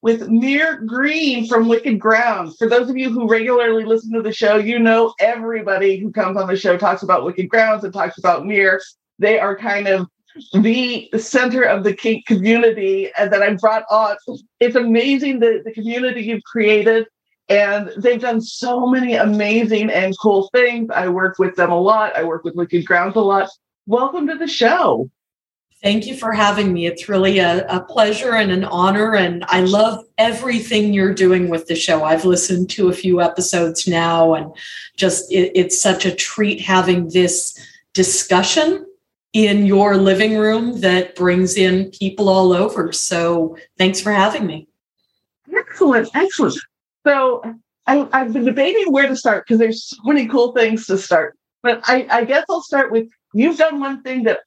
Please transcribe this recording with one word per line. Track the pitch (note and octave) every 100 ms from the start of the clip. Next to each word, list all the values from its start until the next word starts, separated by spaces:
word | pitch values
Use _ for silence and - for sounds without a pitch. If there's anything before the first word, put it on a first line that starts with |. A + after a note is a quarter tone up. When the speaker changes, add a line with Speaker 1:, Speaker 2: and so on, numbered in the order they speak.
Speaker 1:
with | A3+ A3+ G3+
Mir | A3+ C4 C#4 D#4+ D4
Green | A3 B3 C#4+ D#4 D4+ B3 A3+
from | A#3 A3+
Wicked | A3+ C#4 G#3+
Grounds. | G#3+ A3 A#3+ G3+ E3 -
For | A3+
those | A#3+ B3
of | C4
you | C4
who | A#3 A3+
regularly | A3+ A3+ B3 A#3 A3+ A3
listen | A3+ A3
to | A3+
the | A3
show, | G#3+ G#3+ G#3+
you | G#3+ A#3+
know | A3+ A3+ A3+ -
everybody | G#3 A#3 A3+ A3+ G#3 F#3+ G3 F#3+
who | G3+
comes | G#3+ F#3+ G3
on | F#3
the | F#3+
show | F#3+ F3
talks | G3 F#3+
about | F#3 F3+ -
Wicked | F3+ F#3
Grounds | A3+ A3 G#3+
and | G3
talks | G3 F#3 F3+
about | F3+ E3+ F3
Mir. | G#3 F#3+ F#3 - _ _ _
They | G3+ -
are | G3 G3+
kind | G#3+ G3+ G3+
of | F#3+ F3+ _ _ D#4+ -
the | G3 G#3+ A#3+ B3 A#3 - A3
center | - C4 B3+ B3
of | A#3+ G3+
the | G3+
kink | G3+ A3+ A3+ -
community, | G#3+ G3 A#3 A#3 A3 F#3+ F#3+ F#3+ -
and | G3+
that | G3
I've | G3+ G3+
brought | A3 A3 A3
on. | G#3+ G#3+ G#3 - A#3 _ _
It's | A#3+ A#3+
amazing | A#3 A3+ C4 C#4 C#4 C4
the, | A#3 A3
the | A3+
community | A3 A3 A#3+ B3+ B3
you've | G#3+ A3
created, | - A#3 G#3+ G#3+ G#3+ A3+ A3 _ _ _ _
and | G3+ G3+ G#3 G3+ -
they've | A#3+ A#3+
done | A#3+ A3+
so | A3+ - B3+ B3 B3
many | B3+ B3 A3+
amazing | G#3+ G#3 G#3 A3+ G#3+ G#3+ A3
and | F3 F#3+ F#3+
cool | A3 G3 G3
things. | B3 B3 A#3 A3+
I | - F3+
work | F3+ F#3 F#3+
with | F#3+ F#3
them | F3
a | F3
lot. | F#3 A3 G#3+ -
I |
work | E3 E3
with | E3+ F3
Wicked | F3 F3 D#3
Grounds | F3 F#3+ A3
a |
lot. | G3+ G3 F#3+ - _ _ -
Welcome | A#3 C4+ F4 D4
to | D#4
the | D#4+
show. | - A#3 F4 C4+ A#2 - _ _ _ _ _ _ _
Speaker 2:
Thank | G3+ G#3+ A#3+
you | C4
for | A3+
having | G#3+ G#3 G#3 G3
me. | F3 E3+
It's | E3+ -
really | G3 F#3+ F#3+
a, | F3 F3 F#3
a | F#3
pleasure | - - G#3+ G#3 B3+ A#3
and | G3+
an | F#3
honor, | F#3+ - G3 G3+ A3 G#3
and | F3+ F3 F3+
I | F#3+
love | F#3 G3+ A3 G#3+ - -
everything | A3+ A#3 B3+ A#3 - G#3+ G#3
you're | G3 F#3+
doing | G3 F#3 F#3 F3
with | E3 E3
the | E3
show. | - D#3+ D#3
I've | D#3+
listened | F#3 F3 - F3+ F#3
to | - F#3
a |
few | F3+ F#3+ F3
episodes | F3 - F3 E3+ E3+ E3 -
now, | E3 E3 E3 E3
and | D#3+ D#3 - - - - -
just | F#3 F#3 -
it, | F#3 F#3
it's | F#3+ F3+ -
such | G#3 F3+ F#3+
a | F3+
treat | - - G#3 -
having | - F#3 F3 F3+ E3
this | F3+ F3 F3 - - - _ _
discussion | - F3+ - - F#3 - - D#4 F#4+ - _ _ _ _
in | A3 G#3 G3+ G3+
your | G3 G#3 G3
living | F#3+ F#3+ G#3+ G#3+
room | G#3+ A3 A#3+ A#3
that | F#3 F3+ F3+ -
brings | F3+ F3+ F#3 G3+
in | F#3+ F#3 F#3+
people | - F#3+ F#3+ G3
all | F#3+ F#3
over. | F3 G3 - E3
So | - - E3+ E3+ E3+ D#3+ - - _
thanks | F#3 F#3+
for | G#3
having | G3+ G#3 G#3+ F#3
me. | D#3 - _ _ _ _ _ _ _ _
Speaker 1:
Excellent, | G4 - - D#4+ A#3 A3+
excellent. | C4+ F#4+ - B3+ - - _ _ _ -
So | C#4 C4 A#3+ A3+ A3+ _ _ -
I, | C#4+ C#4
I've | C4+ B3
been | A3+ A#3+
debating | B3+ C#4 G#4+ F#4+
where | C4+ C#4
to | C4
start | B3 G3+ -
'cause | A3+
there's | A3+ A3 -
so | - A3+
many | D4 A3+
cool | C4+ A#3+
things | B3 A3+ A3 -
to | F#3+
start. | - E3 D3+ _ _ _
But | A#3+ A#3 -
I, | B3+ -
I | A#3+ A#3
guess | C#4+ E4
I'll | E4
start | - C#4 C4
with, | A3+ A3+ _ _
you've | G#3 C#4+ D#4
done | D#4+ C#4+
one | C#4 C#4
thing | B3+ B3+
that | A3 -